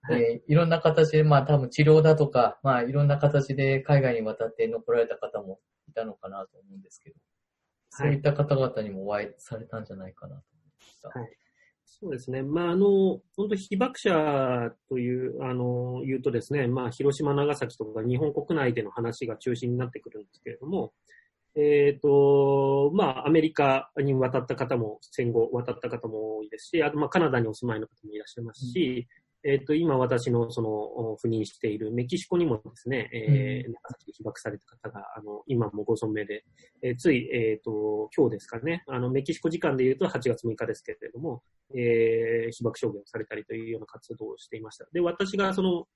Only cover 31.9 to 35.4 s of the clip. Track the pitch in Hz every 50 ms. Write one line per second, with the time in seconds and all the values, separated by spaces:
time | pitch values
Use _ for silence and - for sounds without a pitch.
31.9 | 113 120 123 127 180 180 - - - 175 175 160 120 107 - - - - - 120
32.9 | 131 131 107 - - 120 110 147 147 135 131 127 123 127 123 123 117 - _ -
33.9 | 123 _ _ - - _ - 113 107 - - 113 104 98 _ _ _ _ _ 107
34.9 | - 104 101 101 - 117 107 107 104 104